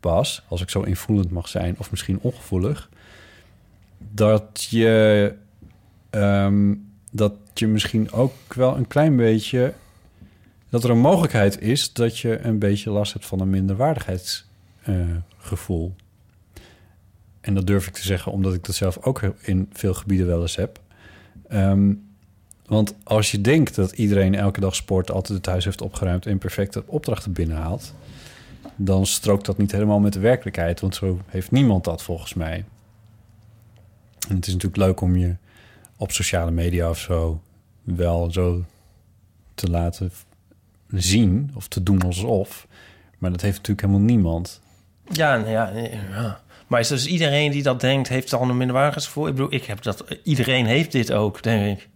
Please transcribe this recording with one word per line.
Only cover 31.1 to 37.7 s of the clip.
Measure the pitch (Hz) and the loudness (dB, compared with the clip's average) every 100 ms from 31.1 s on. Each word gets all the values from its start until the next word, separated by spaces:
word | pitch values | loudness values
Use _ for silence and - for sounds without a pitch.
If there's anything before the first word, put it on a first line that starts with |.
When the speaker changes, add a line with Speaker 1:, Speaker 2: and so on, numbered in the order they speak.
| 90 95 | -4 -4
Speaker 1:
heeft | 92 92 | -8 0
niemand | 123 135 95 | 2 4 4
dat | 85 82 | 0 -6
volgens | - 85 - | -6 -8 -8
mij. | - 80 85 98 - _ _ _ - _ - - - - - - _ _ _ - | -6 -6 -6 -10 -18 _ _ _ -20 _ -20 -20 -20 -20 -20 -20 _ _ _ -4
En | 95 | -4
het | 90 | -2
is | |
natuurlijk | 92 95 90 | -2 -2 2
leuk | 95 92 | 2 2
om | 92 90 | 2 2
je | 90 87 _ - - - - _ | 2 -2 _ -20 -20 -20 -20 _
op | - | -6
sociale | - - 90 85 | -4 -2 -2 0
media | 85 87 87 85 | 0 0 0 -2
of | 82 | -4
zo | - 87 82 80 _ _ _ | -2 -2 -2 -4 _ _ _